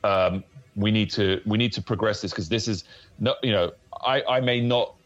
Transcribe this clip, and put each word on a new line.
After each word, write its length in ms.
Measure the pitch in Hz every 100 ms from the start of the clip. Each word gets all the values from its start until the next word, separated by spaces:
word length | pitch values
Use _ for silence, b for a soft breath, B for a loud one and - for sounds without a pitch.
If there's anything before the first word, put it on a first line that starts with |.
Um, 400 | - 95 92 95 - - - 104
we 140 | 104
need 200 | 107 98
to, 300 | - 95 92 107
we 120 | 107
need 160 | 120
to 80 | -
progress 400 | - 104 107 104
this 120 | 98
'cause 140 | - 80
this 180 | 113 113
is 180 | 95 B B B -
not, 180 | 110 -
you 80 | 131
know, 220 | 104 87 - _ -
I, 220 | 123 135 -
I 120 | 127
may 220 | 123 120
not 340 | 120 120 107 -